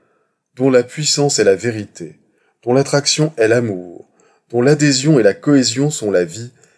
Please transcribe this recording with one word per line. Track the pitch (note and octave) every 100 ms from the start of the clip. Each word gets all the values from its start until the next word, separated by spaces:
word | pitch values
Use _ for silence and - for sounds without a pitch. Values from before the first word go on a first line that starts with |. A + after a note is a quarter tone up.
| _ _ _ _ _ -
dont | C3+
la | B2
puissance | A#2+ - D3 - C#3+ -
est |
la | G#2 F#2+
vérité, | A#2 A2 G2+ - D#2 D#2 _ _ _ _
dont | A#2
l'attraction | C3 C#3 C#3+ C#3+ - D#3 B2
est | A2
l'amour, | A#2+ A#2 F2+ F2+ E2+ - _ _ _ _
dont | A#2+
l'adhésion | B2+ D3 D3 B2+ C#3+ C#3+
et |
la | G2+
cohésion | F#2+ D3 C#3+ A#2+ B2+ D3
sont | - G#2+
la | F#2 E2+
vie, | G#2+ A#2+ _ _